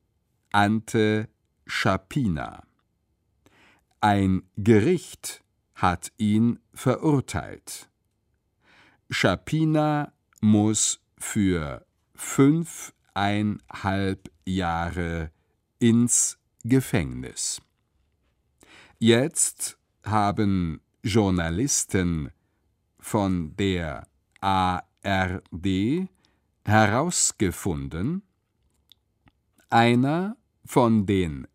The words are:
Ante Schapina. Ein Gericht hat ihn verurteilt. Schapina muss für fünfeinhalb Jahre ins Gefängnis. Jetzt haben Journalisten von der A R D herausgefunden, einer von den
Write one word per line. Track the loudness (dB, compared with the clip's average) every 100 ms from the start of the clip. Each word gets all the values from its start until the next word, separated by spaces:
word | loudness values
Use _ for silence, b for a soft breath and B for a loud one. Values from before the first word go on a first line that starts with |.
| _ _ _ _ _
Ante | 2 2 0 -2 0 2 0 -4 _ _ _ -10
Schapina. | -2 0 -2 -2 -2 -2 -2 -6 -14 -20 _ _ _ _ _ _ _ _ b b b b -2
Ein | 2 4 2 0 -2 -2
Gericht | 6 6 6 0 -4 -16 -14 -16 _ _ _
hat | -2 -2 -2 -8 -4
ihn | 0 2 2 -2 _
verurteilt. | -6 -2 0 0 0 -2 -8 -10 -16 -18 -18 -20 _ _ _ _ _ _ _ b b b b -10
Schapina | -2 0 0 -2 -2 0 2 0 -2 -6 _ _ -2
muss | 2 4 4 0 -2 -4 _ -16
für | -8 -2 0 0 -4 -10 _ _ _
fünfeinhalb | -16 -6 2 4 2 -2 -12 -18 _ _ -4 -2 0 -2 -4 -10 -8 -6 -2 -4 -6 -10 _
Jahre | -6 -2 -2 -2 -4 -6 -6 -6 -8 _ _ _ _ 0
ins | 2 4 2 0 -2 -6 _ _
Gefängnis. | 0 0 2 -4 -4 -8 -12 -10 -10 -10 _ _ _ _ _ _ _ _ _ _ b b b b
Jetzt | 4 6 4 -2 -4 -4 -12 -12 _ _
haben | -4 0 0 0 0 0 -2 -6 _ _
Journalisten | 0 2 4 2 0 -2 -2 -4 -2 -2 0 -2 -6 -14 _ _ _ _ _ _
von | -4 -2 0 -2 -4 -4
der | -2 -2 -6 -10 -16 _ _ -6
A | -2 0 0 -2 -8 _
R | -2 0 0 -4 -10
D | -6 -2 0 0 -2 -6 _ _ _ _ _
herausgefunden, | 4 6 6 2 -2 -2 -2 0 -2 -2 -4 -4 -6 -6 -6 -6 -10 _ _ _ _ _ _ _ _ _ _ _ _ _ 0
einer | 4 6 4 2 0 -4 -8 _ _
von | -4 2 4 2 2
den | 0 0 -4 -12